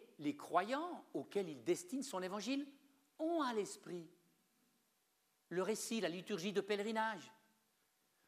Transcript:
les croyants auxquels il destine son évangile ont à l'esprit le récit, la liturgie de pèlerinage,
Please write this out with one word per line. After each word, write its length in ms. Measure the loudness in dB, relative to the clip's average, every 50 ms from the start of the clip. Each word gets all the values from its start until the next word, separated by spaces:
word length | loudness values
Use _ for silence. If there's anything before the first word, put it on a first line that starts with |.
| -10 -16 -12 -2
les 180 | -2 -2 0
croyants 680 | -2 -4 2 4 4 4 4 2 0 0 -2 -4 -8 -10 -6 -6
auxquels 340 | -6 -6 -2 -2 -2 0 0
il 140 | -4 -4 2
destine 380 | 2 2 2 2 -4 -4 -4 -4
son 200 | -2 -2 -2 -2
évangile 440 | -2 -2 -2 0 0 0 0 -2 -4 -10 -18 -20 -20 _ _ _ _ _ -2
ont 240 | 0 2 4 4 4
à 100 | 4 2
l'esprit 560 | 0 0 -2 -4 -10 -8 -8 -6 -6 -8 -10 -16 -20 _ _ _ _ _ _ _ _ _ _ _ _ _ _ _ _ _ _ _ _ _ _ _ _ _ _
le 120 | 0 0 2
récit, 380 | 2 2 0 0 0 0 2
la 80 | 2 2
liturgie 440 | 0 -2 -2 -2 -2 0 0 2 2
de 80 | 2
pèlerinage, 720 | 2 2 2 2 2 2 2 2 2 0 0 -4 -8 -14 -18 -20 _ _ _ _ _ _ _ _ _ _ _ _ _ _ _ _ _